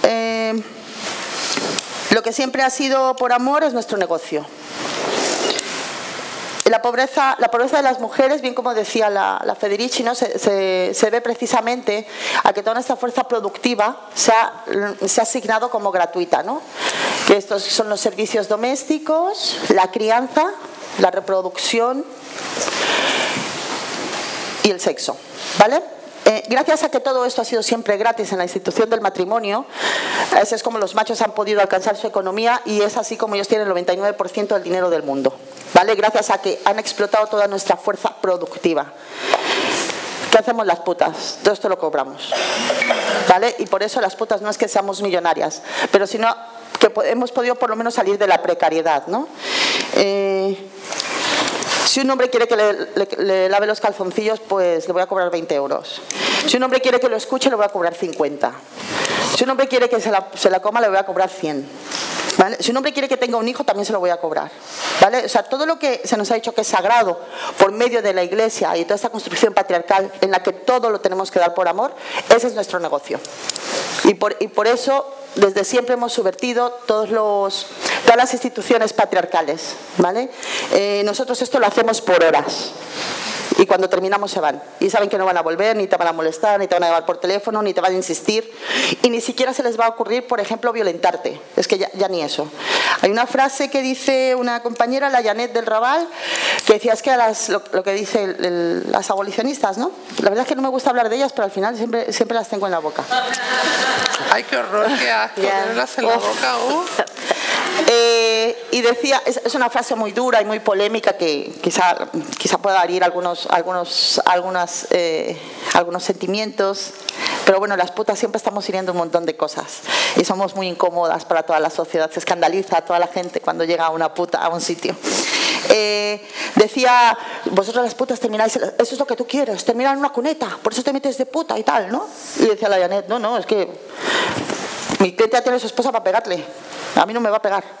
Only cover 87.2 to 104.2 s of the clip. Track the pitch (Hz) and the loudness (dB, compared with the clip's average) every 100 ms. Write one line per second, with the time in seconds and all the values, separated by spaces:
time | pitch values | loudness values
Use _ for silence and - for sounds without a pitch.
87.2 | 175 202 202 214 208 180 180 185 185 160 | 0 -2 -2 -2 0 2 0 0 -2 -2
88.2 | - 214 226 - - - - - 247 233 | 0 -2 -4 -12 -4 -2 -2 0 0 0
89.2 | 240 240 262 262 247 226 233 226 214 240 | -4 -2 -2 0 -2 2 0 0 -2 -2
90.2 | 247 233 196 220 240 226 202 165 180 175 | 0 -2 -2 -2 -2 0 -2 2 0 0
91.2 | - 151 - - 185 196 190 190 190 180 | -6 -8 -4 -2 0 0 0 -2 -2 0
92.2 | 147 - 151 - - - - - 196 220 | -2 -4 -6 -8 -4 -2 0 2 2 2
93.2 | 254 262 269 277 277 277 262 262 - 262 | 0 2 0 0 -2 0 0 0 2 2
94.2 | 262 254 240 233 233 226 240 262 277 254 | 2 2 0 -2 -4 0 2 2 2 4
95.2 | 220 214 240 226 226 220 240 311 339 - | 2 0 0 -2 0 2 2 2 0 -6
96.2 | - - - - - 208 233 220 277 254 | -4 -2 0 0 4 4 4 2 2 4
97.2 | 226 214 - 208 - 202 190 196 196 220 | 2 0 -2 -2 0 -2 0 -2 0 0
98.2 | 196 - 180 175 170 175 - - 196 196 | 0 -2 0 0 0 0 0 -2 0 -2
99.2 | 196 196 240 269 208 190 311 - - - | -2 -2 -2 0 -2 0 -4 -6 -8 0
100.2 | 208 208 254 269 269 254 269 247 226 240 | 2 2 0 0 0 0 2 2 2 2
101.2 | 277 - 196 190 202 240 233 233 220 208 | 0 0 -2 -2 -2 -2 -2 -2 -2 -2
102.2 | 226 233 - 208 196 170 156 - - 254 | 0 0 -2 -4 -2 -2 -2 -6 -2 -2
103.2 | 254 247 254 254 - 294 262 262 - - | 0 -2 0 0 0 0 0 0 -2 -2